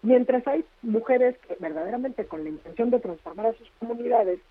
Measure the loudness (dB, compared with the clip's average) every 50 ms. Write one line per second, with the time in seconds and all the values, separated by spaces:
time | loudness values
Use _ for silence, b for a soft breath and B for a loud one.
0 | 6 6 6 6 6 4 0 0 0 0 -2 -2 -4 -6 _ _ -4 -2 -2 -2
1 | 2 2 4 4 4 2 2 -2 _ -14 -12 -8 -8 -8 -6 -6 -6 -4 -4 -4
2 | -4 -6 -6 -6 -8 -8 -8 -10 -8 -8 -10 -10 -14 -16 -4 -2 0 2 2 0
3 | 0 -2 -10 -10 _ -14 -12 -2 -2 -2 -2 -2 -12 -20 _ _ -8 -8 -8 -6
4 | -2 2 2 4 4 2 0 -4 _ _